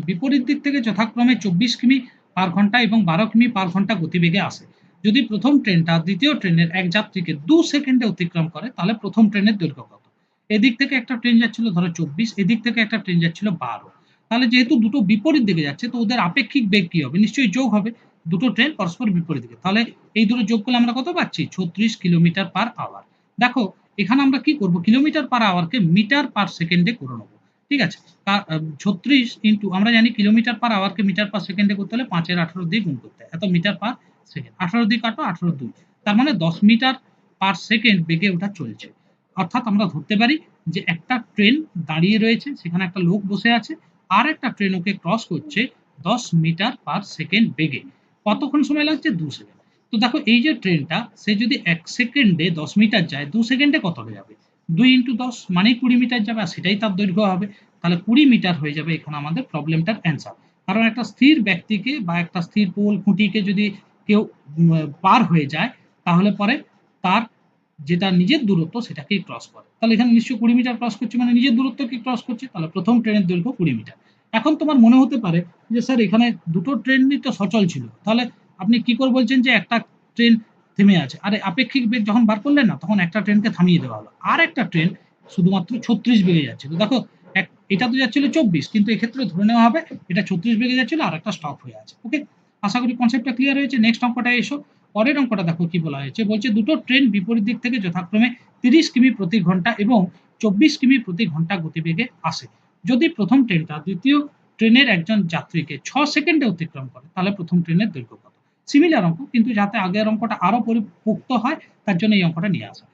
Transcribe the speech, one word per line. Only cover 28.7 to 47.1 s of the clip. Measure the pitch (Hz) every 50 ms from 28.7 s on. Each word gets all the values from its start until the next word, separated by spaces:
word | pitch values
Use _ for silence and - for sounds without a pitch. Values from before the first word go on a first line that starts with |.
| 147 -
ছত্রিশ | - 202 202 - - 240 285 262 233 240 - - - 214
into, | 214 202 208 190
আমরা | 180 190 208 233
জানি | 233 226 226 240
kilometer | 233 214 202 208 220 233 233 254 233
per | - 240 226
hour-কে | 214 190 190 196 185 -
meter | 202 196 175 208 214
per | 208 - 196
second-এ | 165 - 175 208 202 202 202
করতে | 196 190 - 226
হলে | 254 254
পাঁচের | - 185 170 165 180 180 175
আঠারো | 165 165 - 185 175
দিয়ে | 160 196 233
গুণ | 190 160 135 113
করতে | - - - _
হয়, | - -
এত | - 165 208
meter | 190 175 170 165 208 185 165
per | 202 233 254 - _ _ _ _ _ _
second। | - - 120 - _ -
আঠারো | 185 170 226 233 233
দিয়ে | 202 240 220
কাটো, | 220 226 220 311
আঠারো | 302 214 170 - 175 170
দুই, | 147 131 123 101 - _ _ _ _ _ -
তার | 208 208
মানে | 226 269 311
দশ | 240 170 160 165 165 - 208 214
meter | 233 233 262 262 262 - _ _ _ _ _ _ _ -
per | 190 196 190 175 - -
second | 226 226 240 233 202 170 160
বেগে | 156 165 165 208 202
ওটা | 180 165 196 202
চলছে। | 202 - 131 110 104 - - - _ _ _ _ _ _ _ _ _
অর্থাৎ | 185 185 - - 247 240
আমরা | 220 196 202 214
ধরতে | 175 139 160 - - 214
পারি | 202 233 240 320 311 - _ _ _ _ 165
যে | 170 196 -
একটা | 185 170 165 - - 254 233 - _ _
ট্রেন | - 202 220 277 311 311 - - 175
দাঁড়িয়ে | 139 - 156 165 170 196 220 208
রয়েছে, | 220 226 233 226 - 294 262
সেখানে | - - 170 170 180 190
একটা | 175 - 190
লোক | 175 170 196 208 202
বসে | 185 202 196 - 233
আছে, | 240 226 233 - 320 - _ _ _ _ _ -
আর | 190 214 262
একটা | 311 311 - 285 220 -
ট্রেন | - 202 190 190
ওকে | 180 170 202
ক্রস | 190 - - 170 214 226 -
করছে | - 175 139 - - - 196 254 - - _ _ _ _ 135
দশ | 135 180 240 233 - - 170 165
meter | 156 165 165 165 202 254 247 - _
per | 147 156 202 - -